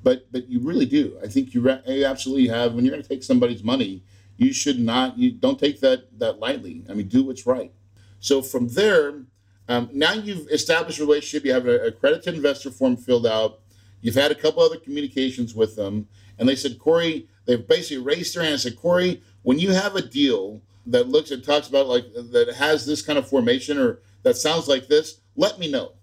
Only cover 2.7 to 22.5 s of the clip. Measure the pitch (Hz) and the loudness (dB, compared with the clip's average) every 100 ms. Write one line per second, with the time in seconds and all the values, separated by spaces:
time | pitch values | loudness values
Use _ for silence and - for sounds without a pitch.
2.7 | 117 127 - - - - 127 120 113 101 | 2 0 0 -8 -10 0 2 2 0 -4
3.7 | 135 107 95 _ _ _ - 135 135 147 | -2 -2 -6 _ _ _ 0 0 2 -2
4.7 | 127 113 120 127 120 127 - 127 135 143 | 0 0 0 -2 0 0 2 0 2 -2
5.7 | 143 135 127 - 110 113 - 113 139 90 | 2 2 2 -4 -6 -4 -2 -4 -6 -8
6.7 | 80 92 101 98 120 135 123 - 127 98 | -16 -10 -8 0 0 0 -4 -2 -2 -2
7.7 | _ _ _ - - - 139 131 127 120 | _ _ _ -20 -14 0 0 0 -4 -2
8.7 | 120 214 180 143 147 127 _ _ _ - | 2 4 4 2 -4 -18 _ _ _ -2
9.7 | 120 120 139 160 214 208 190 147 147 - | -2 -2 -2 0 0 -6 -10 -4 -4 0
10.7 | 165 165 156 147 147 - 151 139 127 123 | 0 -2 -6 0 0 0 -6 0 0 2
11.7 | 120 113 110 139 165 175 165 143 135 139 | 2 0 0 0 0 -2 -2 -2 -2 -8
12.7 | - 131 123 - 123 117 110 110 - _ | -2 0 0 0 2 2 0 -2 -4 _
13.7 | _ _ _ 117 131 147 147 156 160 165 | _ _ _ -2 2 2 2 0 4 2
14.7 | 165 - 143 143 135 131 127 117 104 110 | 2 -8 -6 -6 -2 -4 -2 -8 0 0
15.7 | - 98 104 104 _ - - 123 135 139 | 0 -4 -4 -8 _ -20 -2 0 0 -4
16.7 | 120 147 165 165 151 - _ - 123 - | -4 2 2 2 -4 -10 _ -2 -2 2
17.7 | - 175 139 127 160 175 170 160 143 123 | 0 2 -8 -4 -4 -4 -4 -4 -2 -6
18.7 | 117 170 175 180 175 _ _ - 139 190 | -4 0 2 0 -4 _ _ 0 0 2
19.7 | 185 202 196 120 123 143 110 95 107 _ | 2 0 -4 -6 0 2 2 -4 -12 _
20.7 | _ - 123 123 147 151 135 147 147 143 | _ 0 0 4 0 0 -10 -2 -2 2
21.7 | 139 135 123 120 113 120 120 120 | 0 2 0 -2 -14 -2 0 0